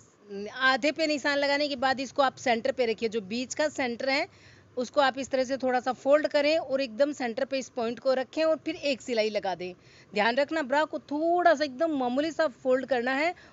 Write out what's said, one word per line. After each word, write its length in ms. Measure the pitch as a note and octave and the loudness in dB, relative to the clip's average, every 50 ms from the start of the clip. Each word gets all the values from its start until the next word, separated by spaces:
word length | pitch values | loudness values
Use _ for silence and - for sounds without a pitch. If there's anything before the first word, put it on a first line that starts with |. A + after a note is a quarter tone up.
| - _ _ _ G3+ G3+ G3+ G3 G#3 G#3 A#3 | -20 _ _ _ _ -14 -10 -10 -10 -10 -4
आधे 380 | B3+ C4 C4 C4 C4 G#3 D4+ D4 | 0 2 4 4 4 2 0 0
पे 140 | - D#4+ | 2 0
निशान 320 | D4+ D4+ C#4 - D4 C#4+ C#4+ | 0 0 0 0 0 0 2
लगाने 300 | C#4+ C#4 C#4 C#4+ D4+ C#4+ | 2 2 2 2 0 0
के 80 | C#4+ | -2
बाद 240 | B3 C4 C4 C4 A#3+ | 0 0 0 0 0
इसको 220 | C#4 A#3 - - C#4 | -4 -4 0 2 2
आप 140 | C4 B3+ | 2 2
center 360 | - - C4+ A#3 A#3 - C4 C4 | 0 0 0 0 0 0 -2 0
पे 140 | - B3 | 0 0
रखिए। 220 | A3+ A3+ - A#3 A3+ | 0 0 -2 -2 -4
जो 120 | G3 A3+ | -2 -4
बीच 340 | G3 F3+ A3 A#3+ B3+ A#3+ - | -6 -4 -6 -6 -6 -4 -2
का 140 | - D4+ D4+ | -2 -2 -2
center 420 | D4+ - C4+ B3 A#3+ A3 - C4 | 0 -2 -2 -2 -4 -4 -2 0
है 160 | C4+ C#4+ E4+ - - - - - - - - _ - | 0 0 -2 -4 -8 -16 -20 -20 -20 -20 -20 _ -6
उसको 240 | - B3+ - - D4 | -6 -6 -2 2 2
आप 180 | C#4 C4 A#3+ C4+ | 4 4 2 0
इस 120 | C4 - | -4 -4
तरह 140 | - C4 C4 | -2 -2 -2
से 120 | A#3+ C4+ | -2 -2
थोड़ा 240 | B3+ C4 B3+ B3 B3+ | -2 0 0 0 0
सा 120 | A#3 C4 B3 | 0 -2 -4
फोल्ड 340 | - - C4+ C#4+ D4+ D4+ D4 | -2 2 4 4 4 4 2
करें 280 | - D4 C#4 D4 D#4 E4 | 0 2 2 2 2 0
और 220 | F4 C4 C4 C4+ | 0 0 -2 -2
एकदम 320 | C#4 B3 G#3+ G#3+ C#4 D4 C#4+ | -2 -2 0 0 0 0 0
सेंटर 320 | - C4+ A#3+ A3 - C4+ | -2 -4 -4 -4 -4 -4
पे 140 | B3+ C#4 C4+ | -2 -2 -4
इस 100 | B3+ - | -4 -6
पॉइंट 300 | - C4 A3+ A3+ A#3+ A3+ | -6 -4 -4 -4 -4 -4
को 160 | - C4+ C4 | 0 0 0
रखें 300 | B3+ C4 - - D4+ D#4+ | 0 0 -4 -2 0 2
और 120 | D#4+ D#4+ | 2 2
फिर 200 | D4 - D#4+ D#4+ | 0 -2 -6 -6
एक 240 | E4+ - D4 C4+ - | -4 -2 -2 -2 -2
सिलाई 300 | - - A#3+ A3 G#3+ A3 | -4 -2 0 0 0 0
लगा 240 | G#3+ G#3 - G3 F3+ | 0 -2 -2 -4 -4
दें। 200 | E3 F3+ F3+ F3+ - - - - - - _ - | -6 -6 -10 -12 -14 -20 -20 -20 -20 -18 _ -2
ध्यान 220 | G#3 G3+ A3+ A#3+ | 0 2 2 2
रखना 260 | B3+ C#4+ C#4 D#4 D#4+ D4+ | 2 0 0 0 -4 -2
ब्रा 220 | A3+ C4 D4 D#4 | 0 2 2 2
को 140 | D4+ - D4 | 0 -2 -8
थोड़ा 560 | - - C#4+ D4 D#4 E4+ E4+ F4+ F4 F4 D#4+ | -8 -6 -4 -2 2 2 4 4 6 4 4
सा 100 | C4 D4+ | 4 2
एकदम 320 | D4 B3+ B3+ E4 E4 D#4 C4+ | -4 -2 -2 -2 -2 0 0
मामूली 320 | B3+ B3 B3 C4+ D4 E4 | -2 -2 0 0 -2 -2
सा 160 | C#4+ - D#4+ | -2 -2 -2
फोल्ड 400 | D4+ A3 - - C4 B3+ C4 B3+ | -2 -2 -4 -2 0 0 0 0
करना 260 | B3 C4 B3 A#3 B3+ C4 | 0 -2 -2 0 0 -2
है 220 | C4+ D4+ E4+ F4+ - - - | 0 -2 -2 -4 -6 -12 -20